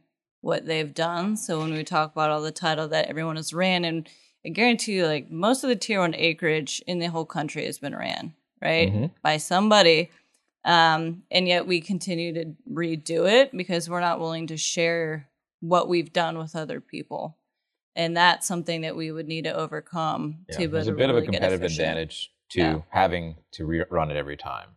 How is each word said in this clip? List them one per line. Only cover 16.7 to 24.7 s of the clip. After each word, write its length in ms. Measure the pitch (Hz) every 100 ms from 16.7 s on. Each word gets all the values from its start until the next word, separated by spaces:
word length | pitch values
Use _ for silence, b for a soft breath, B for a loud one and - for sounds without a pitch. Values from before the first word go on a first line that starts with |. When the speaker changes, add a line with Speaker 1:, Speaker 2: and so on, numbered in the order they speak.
| -
Speaker 1:
people. 580 | - 151 147 147 160 156 _ _ _ _ _ -
And 200 | 165 170
that's 320 | 175 170 -
something 340 | 175 170 165
that 140 | 160 -
we 160 | 160
would 160 | 156 160
need 180 | 160 160
to 80 | -
overcome 840 | 160 151 - 170 160 156 151 156 -
Speaker 2:
Yeah, 60 | -
Speaker 1:
to 20 |
be 40 | 165
Speaker 2:
there's 200 | 156 101
Speaker 1:
able 80 | 98
Speaker 2:
a 20 |
Speaker 1:
to 0 |
Speaker 2:
bit 120 | 131
of 60 | 120
a 40 |
Speaker 1:
really 60 | -
get 60 |
Speaker 2:
competitive 280 | 98 92 92
Speaker 1:
efficient. 240 | 87 80 80
Speaker 2:
advantage 440 | 80 78 - - _ _
to 80 | -
Speaker 1:
Yeah. 220 | 82 78 -
Speaker 2:
having 480 | 87 95 87 82 78 _
to 100 | -
rerun 480 | 78 82 80 87 78
it 60 | 73
every 200 | 71 73
time. 320 | - 60 50